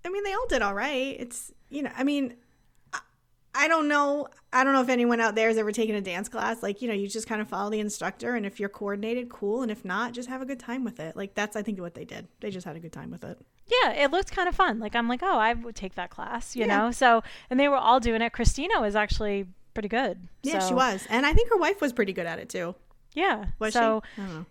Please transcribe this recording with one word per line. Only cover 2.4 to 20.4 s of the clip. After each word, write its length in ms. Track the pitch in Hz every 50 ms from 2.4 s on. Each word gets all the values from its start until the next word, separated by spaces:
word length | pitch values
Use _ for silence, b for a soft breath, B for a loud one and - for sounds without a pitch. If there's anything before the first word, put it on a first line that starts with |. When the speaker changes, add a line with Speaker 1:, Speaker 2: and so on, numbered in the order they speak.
| _ _ _ _ _ _ _ _ _ _
Speaker 1:
I, 80 | - - - _ _ _ _ _ _ _ _ _ -
I 140 | 254 285 311
don't 180 | 330 320 302 294
know. 400 | 294 294 285 285 285 294 277 - - - _ _
I 120 | - 254 262
don't 80 | 269
know 80 | 277 269
if 80 | 254 247
anyone 320 | 254 240 240 240 240 233
out 140 | 226 220 208
there 140 | 220 220 226
has 100 | 226 220
ever 140 | 214 214
taken 220 | 208 240 220 220 208
a 60 | 208
dance 280 | 196 190 170 180 214 -
class. 340 | - 226 208 220 226 233
Like, 180 | - 196 202 202
you 80 | 254 233
know, 60 | 208
you 120 | 196 202
just 220 | 202 208 220 220 -
kinda 160 | 226 214 214
follow 240 | 208 208 185 202 208
the 100 | 220 214
instructor, 540 | 214 208 202 - 160 180 190 - 233 240 247
and 120 | 233 202
if 120 | 196 196 -
you're 120 | 208 202
coordinated, 580 | - - 208 202 202 202 208 220 240 247 240 240
cool, 320 | - - 208 202 214 254
and 80 | 262 226
if 140 | 214 - -
not, 280 | 185 180 202 240 233
just 160 | 240 240 247 247
have 100 | 254 262
a 60 | 262
good 120 | 254 277 247
time 260 | - - 233 262 254
with 160 | 233 233 -
it. 160 | 160 160 -
Like, 180 | - 196 196 -
that's, 200 | - 208 214 -
I 80 | 214
think, 160 | 202 226 208 185
what 140 | 175 170 -
they 100 | - -
did. 220 | - - 165 170 - _ _
They 100 | - 214
just 140 | 190 185 175
had 100 | 175 147
a 40 | 165
good 120 | 170 160 -
time 160 | - - -
with 140 | 175 175 -
it. 140 | - - - - _ _ _ -
Speaker 2:
Yeah, 260 | - 466 494 480 254
it 180 | - - 277 269
looked 200 | 294 370 392 -
kinda 200 | - 392 359 359
fun. 260 | 349 - 381 339 214 226
Like, 160 | 226 208 -
I'm 100 | 240 233
like, 160 | 233 247 254
"Oh, 160 | 349 392 349 240
I 140 | 214 226
would 240 | 240 233 233 233 214
take 180 | - 196 185 -
that 120 | - 175 175
class," 460 | - - - 233 240 233 - - -
you 80 | 247 220
Speaker 1:
Yeah. 120 | 202 202 202
Speaker 2:
know? 120 | 220 240
So, 320 | 240 - 262 240 233 226 B B B B B B
and 100 | 254 254
they 80 | 277 285
were 80 | 277
all 240 | 254 - 220 247 262
doing 220 | 226 240 226 226
it. 100 | 233 233
Christina 480 | - - 233 - - - 285 370 440 349
was 160 | 233 208 202
actually 500 | 214 208 202 - - 220 208 202 196 196 180 185 - - - -
pretty 140 | 226 208 196
good. 380 | 220 233 269 208 180 185 180 - - -